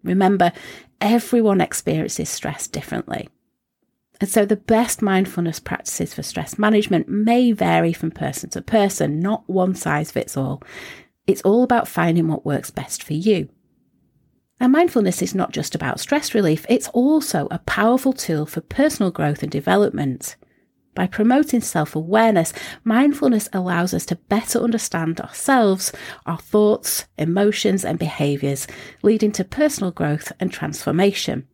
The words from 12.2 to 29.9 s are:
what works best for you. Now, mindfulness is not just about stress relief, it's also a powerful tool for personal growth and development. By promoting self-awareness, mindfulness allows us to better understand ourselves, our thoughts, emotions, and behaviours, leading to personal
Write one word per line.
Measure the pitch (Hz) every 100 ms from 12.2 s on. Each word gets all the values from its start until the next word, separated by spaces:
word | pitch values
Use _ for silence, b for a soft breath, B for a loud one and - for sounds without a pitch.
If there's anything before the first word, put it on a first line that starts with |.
| 165
what | 156 151
works | 139 -
best | - - -
for | -
you. | 151 196 190 147 _ _ _ _ _ _ _ _ _ _ _
Now, | 254
mindfulness | 285 349 262 196 -
is | 190 190
not | -
just | - 156 165
about | 143 -
stress | - 294 -
relief, | 214 180 156 -
it's | 233 -
also | 240 262 311 - 165 143
a | 170
powerful | - - 220 254 269
tool | 262 - 156 156
for | -
personal | - - 294 - 196
growth | 170 151 147
and | 151
development. | 147 160 190 208 139 139 127 - - b b b _ _ -
By | 185
promoting | - 220 262 294 240
self-awareness, | - 165 151 156 160 214 226 196 160 B B B
mindfulness | 226 226 285 285 277 220 208
allows | 190 180 175 185
us | 175 -
to | 175
better | _ 208 - 233
understand | 233 226 - 170 160 165
ourselves, | - - - 262 208 190 - B B B -
our | 170
thoughts, | - 208 208 226 - - - -
emotions, | 156 185 208 208 202 190 185
and | 165
behaviours, | 160 - 143 143 139 139 - B B B
leading | 202 220 214
to | 208
personal | 185 - 302 - 185